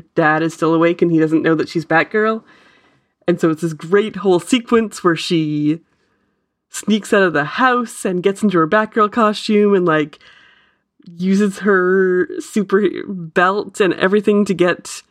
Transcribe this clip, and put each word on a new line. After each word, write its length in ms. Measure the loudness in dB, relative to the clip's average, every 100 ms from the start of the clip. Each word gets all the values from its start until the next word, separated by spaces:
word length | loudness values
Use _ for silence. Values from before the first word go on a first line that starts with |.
| -4 0
dad 260 | 0 0
is 100 | -2
still 200 | -2 0
awake 280 | 2 2 2
and 80 | 0
he 80 | 2
doesn't 220 | 2 0
know 120 | 2 0
that 140 | -2
she's 160 | -6 -2
Batgirl. 580 | -2 0 -2 -2 -2 -10 _ _ _ _ _ _ _ -4
And 120 | 0
so 100 | 0
it's 120 | 0
this 120 | -4
great 440 | -8 0 0 0 -2
whole 220 | 0 0
sequence 640 | 2 -2 2 0 0 -2
where 120 | -2 -2
she 640 | -2 -2 -2 -2 -2 -2 -8 _ _ _ _ _ _ _ _
sneaks 440 | -10 -2 -2 0
out 100 | 2
of 100 | 2
the 100 | 0 -4
house 580 | -2 0 0 -4 -8
and 200 | -6 -2
gets 200 | -2 0
into 140 | 0 2
her 100 | 2
Batgirl 440 | 2 0 0 0
costume 640 | 2 0 0 0 2 4
and, 120 | 2 2
like, 340 | 0 -2 -8 -20 _ _ _ _ _ _ _ -20 -4
uses 420 | 0 2 0 -2
her 680 | 0 2 2 2 2 0 -2 -6
super 440 | -6 -4 0 0 0 -2 -8
belt 720 | -10 -4 0 0 0 -6 -2
and 140 | 0 0
everything 480 | 0 2 2 2 0
to 80 |
get 480 | 0 0 0 -8 -18 -18